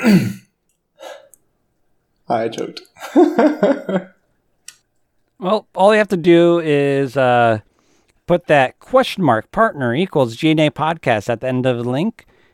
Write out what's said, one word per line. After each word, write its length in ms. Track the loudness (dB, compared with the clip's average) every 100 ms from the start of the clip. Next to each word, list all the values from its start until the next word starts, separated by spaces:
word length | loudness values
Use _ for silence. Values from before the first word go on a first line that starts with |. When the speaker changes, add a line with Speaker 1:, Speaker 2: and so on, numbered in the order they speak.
| 2 2 0 -8 _ _ _ _ _ _ -20 -20 _ _ _ _ _ _ _ _ _ _ -8
Speaker 1:
I 180 | -6 -6
choked. 340 | -8 -12 -12 -20 _ -2
<laughs> 920 | 2 2 2 0 0 -2 -2 -4 -6 -8 _ _ _ _ _ -20 _ _ _ _ _ _ _
Speaker 2:
Well, 300 | -4 -4 -4
all 180 | 2 4
you 60 | 4
have 100 | 0
to 80 | 0
do 420 | 4 4 4 2
is, 580 | 0 0 0 -2 -2 0
uh, 440 | 2 2 2 0 -6 _ _ _ _ _ -2
put 180 | -2 2
that 340 | 2 2 -4
question 440 | -2 0 0 -2
mark, 280 | 0 0 -2
partner 420 | -2 -2 -2 -4 -2
equals 400 | -2 -2 -2 -2
G 160 | 0
N 80 | 2
A 100 | 0
podcast 600 | -2 -6 -4 -2 -2 -2
at 120 | -6
the 60 | -4
end 180 | -2 -2
of 120 | -4
the 60 |
link, 440 | -6 -4 -6 -8 _ _ _